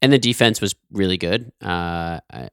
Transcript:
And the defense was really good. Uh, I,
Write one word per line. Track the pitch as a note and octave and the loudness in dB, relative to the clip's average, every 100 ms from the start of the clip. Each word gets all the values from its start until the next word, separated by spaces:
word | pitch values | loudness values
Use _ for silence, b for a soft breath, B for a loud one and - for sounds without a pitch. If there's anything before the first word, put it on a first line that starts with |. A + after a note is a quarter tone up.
And | C3+ | 4
the | C3+ | 4
defense | A#2+ A#2 A#2 - | 2 4 2 2
was | G2+ - _ | -4 -6 _
really | G2+ F#2+ F#2 | -2 0 0
good. | F2 A2 A#2 - | -2 -4 -6 -12
Uh, | F#2 F2 E2+ E2+ E2 E2 - | -6 -4 -4 -4 -4 -8 -10
I, | B1 B1 | -14 -14